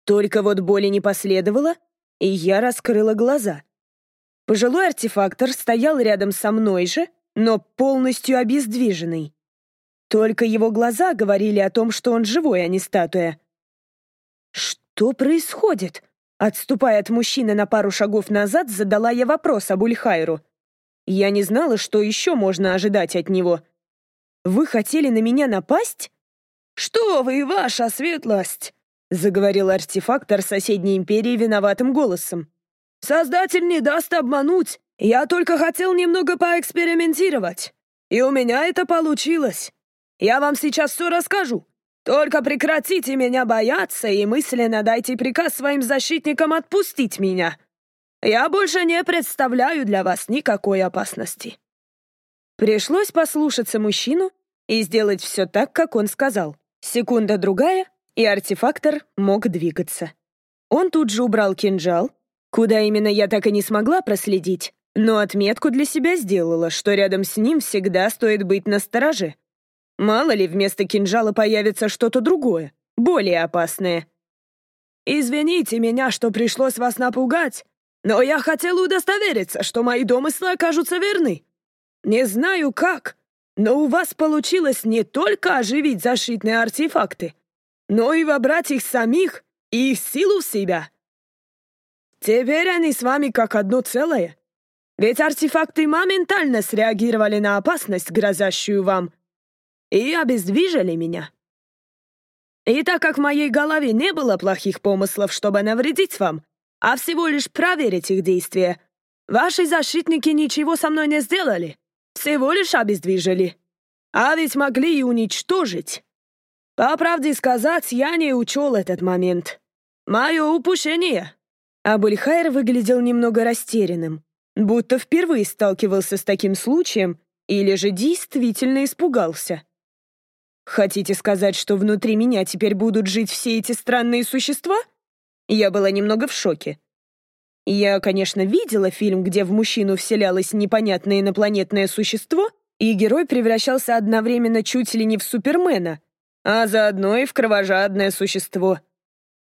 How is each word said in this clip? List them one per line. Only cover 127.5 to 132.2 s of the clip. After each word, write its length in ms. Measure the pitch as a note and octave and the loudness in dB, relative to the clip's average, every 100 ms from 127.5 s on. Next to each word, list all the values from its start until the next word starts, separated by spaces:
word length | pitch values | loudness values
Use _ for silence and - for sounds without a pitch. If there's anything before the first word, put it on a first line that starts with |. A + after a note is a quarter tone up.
| G3+ G3 G3 | 0 2 2
же 160 | G3+ | 0
действительно 920 | F#3 C4 F4 - C#4+ A#3+ G#3 C4 C4+ C#4 | 0 0 -2 -2 -2 0 0 0 0 -2
испугался. 800 | - F4 B3 E3+ D#3+ - D#3+ - _ _ _ _ _ _ _ _ _ - | 0 0 2 0 -4 -8 -8 -10 _ _ _ _ _ _ _ _ _ -8
"Хотите 480 | - G3 G3+ G3 | 0 0 0 -4
сказать, 420 | G3 - G3+ G3 F#3+ | -2 0 0 0 -2
что 200 | - G3+ | -2 0
внутри 400 | G#3 G#3 A3+ | 2 0 0
меня 300 | G#3+ | 2